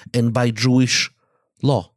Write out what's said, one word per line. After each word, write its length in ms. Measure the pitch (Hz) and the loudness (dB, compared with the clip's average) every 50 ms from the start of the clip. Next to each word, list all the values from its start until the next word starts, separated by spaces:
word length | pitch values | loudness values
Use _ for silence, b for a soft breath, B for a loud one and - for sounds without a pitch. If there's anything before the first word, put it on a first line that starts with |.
| B B - | B B -2
and 180 | 123 117 120 | -2 0 0
by 200 | 110 127 123 120 | 0 0 0 -2
Jewish 580 | 113 107 117 131 123 127 127 123 - - - - - _ _ _ _ _ _ _ _ _ - | -2 -2 0 2 2 2 2 2 0 -2 -4 -6 -10 _ _ _ _ _ _ _ _ _ -2
law? 300 | 135 143 104 85 - _ | 0 0 0 -2 -6 _